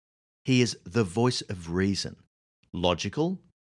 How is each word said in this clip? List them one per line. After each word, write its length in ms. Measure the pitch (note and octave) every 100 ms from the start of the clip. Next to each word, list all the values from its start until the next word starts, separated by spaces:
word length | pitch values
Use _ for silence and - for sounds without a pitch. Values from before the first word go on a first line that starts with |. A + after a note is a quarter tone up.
| _ _ _ _
He 180 | - B2+
is 140 | A#2+ -
the 200 | - A2
voice 380 | G2 G2 B2 B2
of 280 | - F#2 E2+
reason, 460 | F2 G2 F#2+ - - _ _ _ _ _
logical 680 | F2 F2 E2+ G2+ - E3 F#3+ _ _